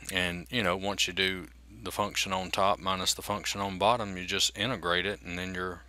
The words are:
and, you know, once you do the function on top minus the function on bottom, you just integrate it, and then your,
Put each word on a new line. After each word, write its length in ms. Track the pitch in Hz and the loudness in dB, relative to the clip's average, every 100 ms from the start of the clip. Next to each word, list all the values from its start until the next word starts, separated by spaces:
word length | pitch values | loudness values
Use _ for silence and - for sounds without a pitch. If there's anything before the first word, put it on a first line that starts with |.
| - | -4
and, 340 | 92 90 87 85 | 0 0 -2 -4
you 140 | 123 | 0
know, 140 | 92 95 | 2 2
once 300 | 98 95 - | 0 0 0
you 60 | |
do 340 | 90 95 92 82 - - 110 | 2 0 0 -8 -16 -20 -12
the 80 | 92 | -6
function 400 | - 101 - 101 | -2 -2 -2 -2
on 180 | 95 90 | -2 0
top 300 | - 98 - | 4 4 4
minus 340 | 95 92 92 | 0 0 0
the 80 | - | 0
function 380 | - 101 - 101 | -2 -2 -2 -2
on 180 | 98 92 | -2 4
bottom, 380 | 101 120 101 | 4 4 0
you 100 | 92 | -6
just 320 | 90 98 - - | -2 2 2 2
integrate 480 | 117 110 85 87 | -2 0 2 2
it, 160 | 95 101 | 2 -2
and 140 | - 87 | -6 -6
then 160 | 92 | -4
your, 280 | 90 92 90 | -4 -4 -6